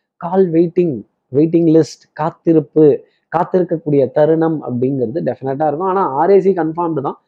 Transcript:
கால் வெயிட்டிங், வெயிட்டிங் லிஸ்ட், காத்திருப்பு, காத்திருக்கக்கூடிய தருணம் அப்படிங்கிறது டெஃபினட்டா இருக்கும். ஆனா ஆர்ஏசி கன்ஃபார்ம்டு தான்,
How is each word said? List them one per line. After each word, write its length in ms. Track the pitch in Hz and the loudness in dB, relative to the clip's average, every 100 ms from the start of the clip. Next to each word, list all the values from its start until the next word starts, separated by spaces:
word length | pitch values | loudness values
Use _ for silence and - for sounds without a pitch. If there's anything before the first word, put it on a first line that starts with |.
| _ - | _ -14
கால் 340 | 170 190 185 | -4 0 0
வெயிட்டிங், 520 | 160 175 180 175 117 - _ _ | 2 0 0 -2 -2 -10 _ _
வெயிட்டிங் 460 | 131 160 170 165 160 | 0 2 2 4 4
லிஸ்ட், 300 | 151 - _ | 2 -4 _
காத்திருப்பு, 920 | - 156 - - 160 143 156 151 139 - _ - 165 | -8 -8 -4 0 0 0 4 4 4 -4 _ -6 -4
காத்திருக்கக்கூடிய 720 | 180 190 175 160 151 143 127 | -2 -2 -2 -4 -2 0 0
தருணம் 520 | 151 151 160 165 156 | 2 2 2 0 -4
அப்படிங்கிறது 720 | 131 123 127 139 123 160 - | -6 -4 -4 -2 -4 -4 -6
டெஃபினட்டா 340 | 117 131 139 156 | -6 -6 -4 -4
இருக்கும். 200 | 143 190 | -2 -2
ஆனா 400 | 190 170 135 170 | -2 -2 0 2
ஆர்ஏசி 280 | 196 185 | 4 2
கன்ஃபார்ம்டு 460 | 175 156 160 170 151 | 0 -2 -4 -4 -4
தான், 180 | 135 214 | -6 -10